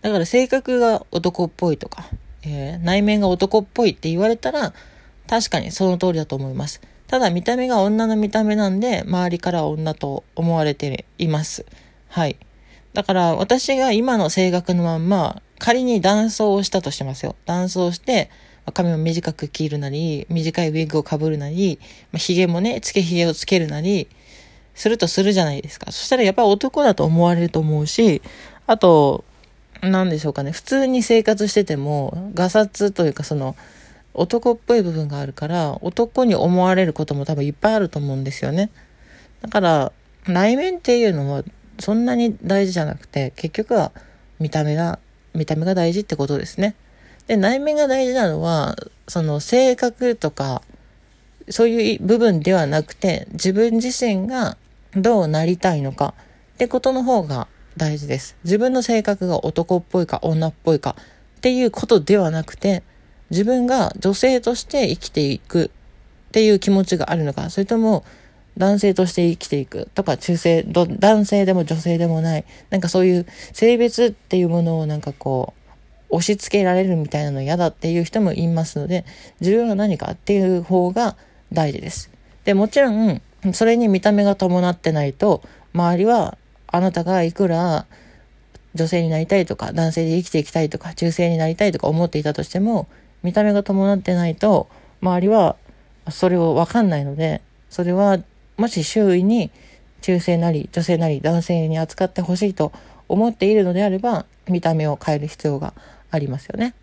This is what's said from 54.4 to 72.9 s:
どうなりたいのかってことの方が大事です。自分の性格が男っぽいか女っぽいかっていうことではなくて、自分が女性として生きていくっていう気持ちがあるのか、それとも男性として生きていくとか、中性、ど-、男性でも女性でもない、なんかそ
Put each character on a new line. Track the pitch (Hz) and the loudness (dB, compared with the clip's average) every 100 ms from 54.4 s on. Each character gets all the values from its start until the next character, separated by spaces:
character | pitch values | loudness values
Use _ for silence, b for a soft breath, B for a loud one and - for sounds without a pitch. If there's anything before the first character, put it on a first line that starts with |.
| 220 - _ _ _ 190 | -4 -6 _ _ _ 0
ど | 202 220 | 2 2
う | 160 | 2
な | 156 | 0
り | 165 180 | 0 0
た | 190 | 0
い | 156 | 0
の | 135 | -4
か | 127 143 - b b b | -4 -4 -6 b b b
っ | _ | _
て | 247 | -2
こ | 247 | 0
と | 262 | 0
の | 262 | 0
方 | 247 240 | 0 0
が | 156 131 - _ - - | 0 -6 -6 _ -20 -4
大 | 156 151 | -4 -4
事 | 143 | -6
で | 131 | -8
す。 | - - | -8 -12
自 | 170 202 | -2 0
分 | 254 | 2
の | 254 | 0
性 | 240 226 | 0 0
格 | 214 202 185 | 0 -2 -2
が | 165 | -2
男 | 147 165 170 180 | -2 -4 0 -2
っ | 175 | 0
ぽ | 185 | -4
い | 170 | -2
か | - | -2
女 | 165 160 160 | -2 -2 -2
っ | - | -2
ぽ | - | 0
い | 156 | 0
か | - - B B B _ | 0 -8 B B B _
っ | |
て | 254 | 0
い | 254 | 2
う | 247 | 0
こ | - 233 | -2 2
と | 208 | 2
で | 147 202 | 4 2
は | 170 | 2
な | 160 | -2
く | 160 - | -6 -4
て、 | 202 185 - b b b - | -2 -2 -4 b b b -6
自 | 170 | -2
分 | 208 254 247 | 0 2 2
が | 262 190 - | 2 0 0
女 | 190 | -2
性 | 196 294 254 | 2 2 2
と | 233 | 0
し | 240 | -4
て | - 285 233 | -4 -2 0
生 | - | -2
き | - | -6
て | - 143 | -2 -2
い | 120 | -4
く | - 175 - - - - - _ - | -2 -2 -2 -6 -20 -20 -20 _ -2
っ | |
て | 220 | 2
い | 220 | 4
う | 202 | 4
気 | 196 | 4
持 | 196 | 2
ち | 185 175 | 2 -2
が | - | -2
あ | 170 | -2
る | |
の | 147 | -2
か、 | 139 - | -4 -6
そ | 185 | -4
れ | 196 | -2
と | 226 | 2
も | 220 196 b b b b _ - | 2 0 b b b b _ 0
男 | 190 202 | 2 4
性 | 202 | 2
と | 190 180 | 2 0
し | |
て | 175 170 | 2 0
生 | 170 | 0
き | - | -4
て | 143 | -6
い | 135 | -6
く | - - | -10 -6
と | - | -4
か、 | 190 139 | -2 -2
中 | - 170 | -2 0
性、 | 175 165 | 2 2
ど-、 | - 165 175 | 2 0 0
男 | - 202 214 208 | 4 6 6 4
性 | 202 | 2
で | 190 | 2
も | 185 | 2
女 | 151 160 | 0 -4
性 | 175 170 | -2 0
で | 170 | 0
も | 160 | 0
な | 160 156 | -2 -4
い、 | - B B | -6 B B
な | 190 | -4
ん | |
か | |
そ | 175 | 0